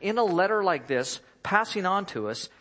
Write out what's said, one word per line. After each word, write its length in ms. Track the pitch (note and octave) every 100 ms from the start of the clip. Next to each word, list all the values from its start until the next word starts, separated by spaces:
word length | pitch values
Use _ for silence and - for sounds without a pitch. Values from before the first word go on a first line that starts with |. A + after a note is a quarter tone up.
in 160 | G3 A3+
a 60 |
letter 400 | A3 E3+ G3 G#3+
like 240 | G3 D3+ B2+
this, 340 | C3 C3 - - _
passing 420 | - G3+ A3+ G#3+ F#3
on 220 | G3 F#3+
to 200 | A2+ G#2+
us 220 | A2+ - -